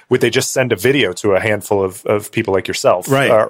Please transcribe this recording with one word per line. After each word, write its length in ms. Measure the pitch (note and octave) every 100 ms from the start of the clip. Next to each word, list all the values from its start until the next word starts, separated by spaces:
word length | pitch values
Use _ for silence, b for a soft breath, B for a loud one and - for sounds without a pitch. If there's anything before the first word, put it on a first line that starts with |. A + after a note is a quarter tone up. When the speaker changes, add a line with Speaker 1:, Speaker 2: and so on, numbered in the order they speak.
| B
Speaker 1:
would 120 | B2
they 100 | A#2+
just 220 | A#2+ -
send 180 | C#3 B2+
a 40 | G#2
video 380 | A2+ C#3 G2+
to 200 | F2+ G#2+ F#2
a 40 |
handful 440 | A2 G#2 - G2+
of, 200 | F#2+ F#2 -
of 240 | G#2 G2+
people 240 | - G#2+ F#2+
like 120 | F#2
yourself? 400 | F2+ C3 F#2 F#2
Speaker 2:
Right. 180 | C3+ B2+
Speaker 1:
Uh, 160 | A2 A2